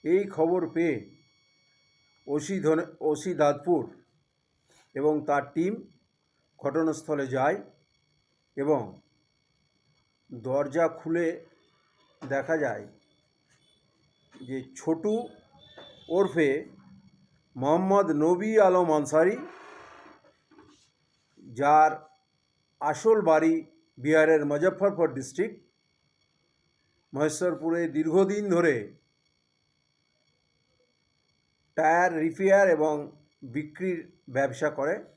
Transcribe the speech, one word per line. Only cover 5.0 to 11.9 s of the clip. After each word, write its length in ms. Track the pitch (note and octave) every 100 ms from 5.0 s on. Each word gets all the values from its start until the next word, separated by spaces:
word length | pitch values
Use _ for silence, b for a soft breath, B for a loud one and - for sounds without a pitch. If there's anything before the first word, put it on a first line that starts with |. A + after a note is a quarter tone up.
| D3+ D3+ D3+
তার 160 | C#3+ B2+
টিম 200 | - F3 A3+ - _ _ _ _ _ _ _
ঘটনাস্থলে 680 | C#3 D3+ D#3+ D#3 - D3 C3+
যায় 300 | B2+ C3+ G3 - _ _ _ _ _ _ _ _ -
এবং 440 | C#3+ D3 G#2 F#2+ _ _ _ _ _ _ _ _ _ _ _ _ _
দরজা 540 | B2 A#2 C3+ C#3+ D3 D#3+
খুলে 580 | D#3+ D#3+ E3+ E3 F3 - _ _ _ _